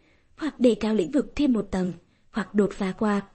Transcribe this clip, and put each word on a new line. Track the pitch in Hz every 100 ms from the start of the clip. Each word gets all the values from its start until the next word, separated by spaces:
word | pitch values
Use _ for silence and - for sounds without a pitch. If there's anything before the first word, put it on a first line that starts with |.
| _ _ _ -
hoặc | 302 -
đề | 240 214
cao | 214 214
lĩnh | 165
vực | 277 226 -
thêm | 294
một | 226 -
tầng, | 185 180 160 _ _ _
hoặc | - 190 208
đột | 196
phá | - 190
qua | 185 214 202 196